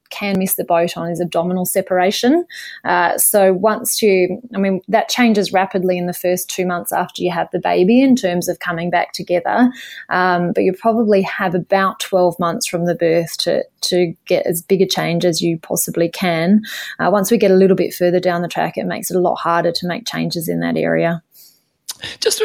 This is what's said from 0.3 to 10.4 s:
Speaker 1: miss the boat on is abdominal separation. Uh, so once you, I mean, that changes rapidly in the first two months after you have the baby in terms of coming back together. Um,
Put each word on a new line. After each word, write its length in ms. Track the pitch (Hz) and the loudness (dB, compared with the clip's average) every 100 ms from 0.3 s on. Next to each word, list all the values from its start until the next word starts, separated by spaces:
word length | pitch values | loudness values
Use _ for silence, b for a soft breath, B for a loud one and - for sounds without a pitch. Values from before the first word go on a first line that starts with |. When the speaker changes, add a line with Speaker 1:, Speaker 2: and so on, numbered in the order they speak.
| 190 | -2
Speaker 1:
miss 160 | 185 | -2
the 80 | - | -2
boat 340 | 175 170 170 - | 0 2 0 -2
on 140 | 170 | -6
is 100 | 170 | -4
abdominal 440 | 170 170 175 185 180 | -4 -2 -2 -2 -2
separation. 800 | 196 190 185 180 202 240 330 339 B B B | -2 -2 0 0 2 2 2 0 B B B
Uh, 340 | - 180 175 - | -2 0 2 0
so 340 | - 208 190 | 2 4 4
once 480 | 185 214 208 240 - | 4 2 0 -4 0
you, 400 | 214 190 185 185 - | 2 4 2 -2 -8
I 40 | 196 | -2
mean, 220 | 196 190 - | 0 -2 0
that 220 | 214 214 | 0 0
changes 440 | - 240 208 180 | 2 4 4 2
rapidly 460 | 185 190 190 185 180 | 0 0 0 0 0
in 80 | 175 | -2
the 60 | |
first 360 | 175 180 180 - | -2 -2 -2 -2
two 160 | - | -4
months 280 | 180 175 175 | -2 -4 -4
after 320 | - 180 - | -4 -4 -4
you 80 | 175 | -4
have 160 | 170 160 | -2 -4
the 80 | 180 | -4
baby 420 | 180 175 185 247 | 0 2 4 6
in 140 | 269 | 6
terms 340 | 247 185 175 175 | 4 2 -2 -2
of 120 | - | -6
coming 280 | - 165 175 | -6 -6 -2
back 240 | 175 - | -2 -2
together. 560 | - - 175 185 208 247 254 B B - | -6 -2 -2 0 2 2 0 B B -4
Um, 440 | 180 185 180 | 0 2 2